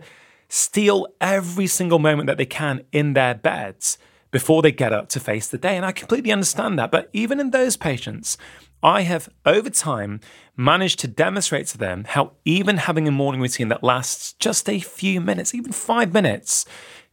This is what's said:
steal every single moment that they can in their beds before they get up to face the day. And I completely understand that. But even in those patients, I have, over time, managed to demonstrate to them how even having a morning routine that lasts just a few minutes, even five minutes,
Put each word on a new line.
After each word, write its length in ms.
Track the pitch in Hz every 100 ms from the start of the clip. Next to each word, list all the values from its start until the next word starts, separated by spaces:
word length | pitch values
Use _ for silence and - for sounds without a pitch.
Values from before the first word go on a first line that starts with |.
| - - _ _ _
steal 600 | - - - 208 202 - -
every 460 | 180 196 175 175 190
single 320 | - 180 165
moment 300 | 156 151 143
that 100 | 147
they 80 | 135
can 380 | - 151 131 -
in 220 | 147 147
their 200 | 135 127
beds 640 | 110 - 175 104 - - - _ _ _
before 320 | 131 - 160
they 100 | 160
get 220 | - 120
up 160 | 107 -
to 100 | 131
face 280 | - 107 -
the 100 | 123
day. 180 | 180 190
And 100 | 185
I 60 |
completely 400 | 185 - 240 247
understand 460 | 208 185 - 220 175
that. 140 | 117
But 180 | 165 -
even 280 | 208 220 277
in 100 | 277
those 260 | 254 254 -
patients, 600 | 165 127 - - - - - - - _
I 180 | 151 196
have, 280 | 175 170 - _ -
over 240 | 196 226
time, 520 | - 156 120 101 104 - - _ -
managed 440 | 127 175 185 -
to 80 | 131
demonstrate 600 | 107 170 196 - 147 -
to 100 | 110
them 280 | 101 90 104
how 280 | - 135 _ -
even 320 | 175 196 196
having 300 | - 160 156
a 40 |
morning 300 | 139 139 131
routine 260 | 127 - 117
that 140 | 113
lasts 500 | 123 123 127 - -
just 360 | - 220 220 -
a 100 | 202
few 420 | - - 185 180
minutes, 320 | 175 185 175
even 180 | 240 247
five 420 | 214 - 233 220
minutes, 520 | 202 170 101 - - - - - - -